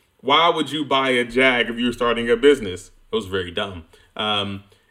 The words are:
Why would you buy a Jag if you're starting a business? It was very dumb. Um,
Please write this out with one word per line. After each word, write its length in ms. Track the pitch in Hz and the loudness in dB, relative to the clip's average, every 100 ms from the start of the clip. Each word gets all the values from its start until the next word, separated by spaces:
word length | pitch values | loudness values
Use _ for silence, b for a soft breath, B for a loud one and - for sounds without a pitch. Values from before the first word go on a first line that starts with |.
| _ _ | _ _
Why 320 | 123 151 170 | 0 4 4
would 200 | 165 139 | 2 -4
you 140 | 156 | -6
buy 260 | 139 135 135 | -2 0 2
a 140 | 123 | 0
Jag 460 | 117 120 131 120 113 | 0 2 2 2 -2
if 80 | 117 | -2
you're 160 | 120 | -4
starting 340 | 117 120 117 117 | 0 -2 0 0
a 80 | 117 | 4
business? 540 | 139 143 98 92 - _ _ | 6 4 0 -10 -14 _ _
It 60 | 110 | -6
was 80 | |
very 260 | 95 95 87 | -4 -6 -6
dumb. 340 | 85 98 87 78 b b - | -6 -8 -10 -18 b b -8
Um, 480 | 107 104 101 98 - b b | -4 -2 -4 -8 -16 b b